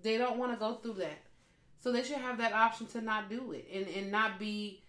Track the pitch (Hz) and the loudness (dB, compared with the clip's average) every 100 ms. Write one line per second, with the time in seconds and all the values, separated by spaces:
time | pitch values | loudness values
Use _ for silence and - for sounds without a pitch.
0 | 208 226 247 240 247 220 220 240 233 196 | 0 2 2 2 0 0 -2 -2 -6 -4
1 | 160 151 - - _ _ - - 247 240 | -4 -6 -16 -20 _ _ -20 -6 0 2
2 | 262 285 254 240 226 214 226 - 226 233 | 2 -2 -2 0 2 6 6 4 -6 -4
3 | 220 214 196 233 247 143 - 190 190 185 | 0 0 -2 -6 -6 -8 -6 -4 -4 -4
4 | 196 208 220 190 214 208 208 190 | 0 2 2 0 -4 -4 -4 -8